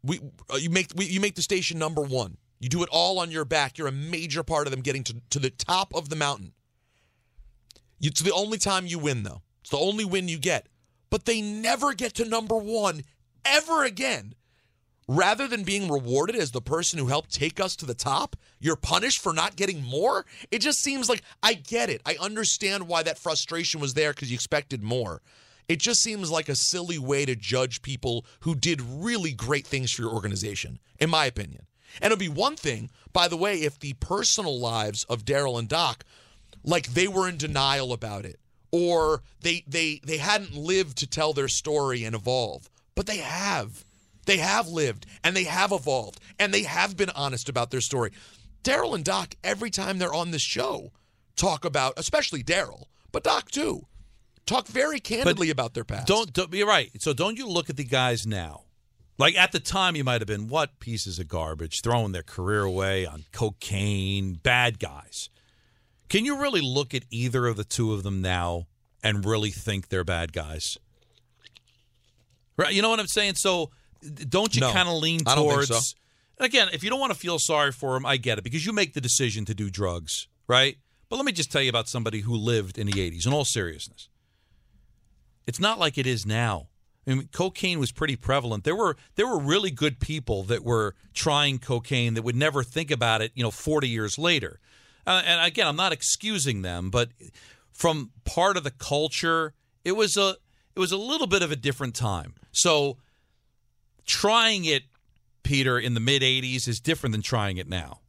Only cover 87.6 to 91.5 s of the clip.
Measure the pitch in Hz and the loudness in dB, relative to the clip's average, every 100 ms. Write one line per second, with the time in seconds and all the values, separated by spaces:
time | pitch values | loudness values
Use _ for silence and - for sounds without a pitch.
87.6 | 185 170 123 - 151 131 - 139 123 107 | -2 0 -2 -2 -2 -2 0 0 0 -2
88.6 | 147 190 202 147 - - 240 196 139 185 | 0 2 2 0 -6 -2 0 2 2 2
89.6 | 190 127 151 131 - 156 120 101 95 117 | 2 0 0 0 -4 -4 -2 -2 0 -2
90.6 | 117 117 104 - - - 160 147 143 | 2 2 0 -4 -10 -2 2 4 2